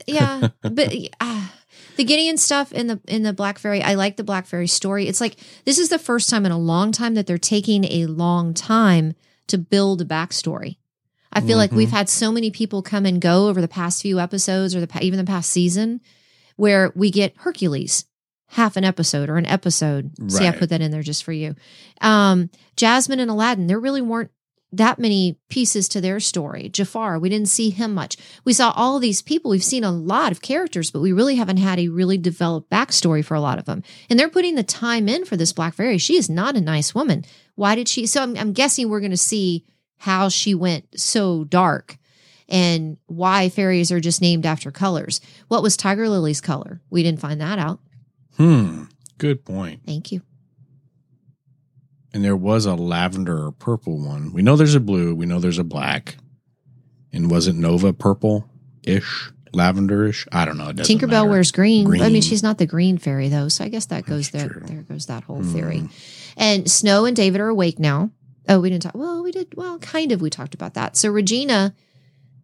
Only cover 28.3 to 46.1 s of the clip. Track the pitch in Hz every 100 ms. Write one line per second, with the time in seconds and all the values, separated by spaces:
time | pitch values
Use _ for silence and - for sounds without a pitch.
28.3 | - 254 240 233 - 247 277 240 190 -
29.3 | 330 269 190 - 262 202 170 160 233 277
30.3 | 170 - 294 359 175 156 139 185 185 269
31.3 | 254 190 190 190 180 175 165 185 196 175
32.3 | 165 170 160 - 202 269 - 170 151 151
33.3 | 156 143 - - 98 - - - 240 320
34.3 | 359 359 294 190 - 233 233 208 302 370
35.3 | 180 165 170 165 - 240 185 - 339 196
36.3 | 165 247 254 156 156 147 233 294 156 -
37.3 | - _ - 202 220 233 - 226 285 254
38.3 | 220 214 196 277 269 226 208 202 180 -
39.3 | 214 185 170 - _ _ _ 196 190 196
40.3 | - 208 180 180 160 - - - 226 190
41.3 | 165 151 180 180 - - - _ _ _
42.3 | _ - 185 175 165 156 - - 170 185
43.3 | 196 185 208 190 180 170 175 165 170 175
44.3 | 170 160 156 - 135 190 165 - - -
45.3 | - - 226 202 - 196 202 226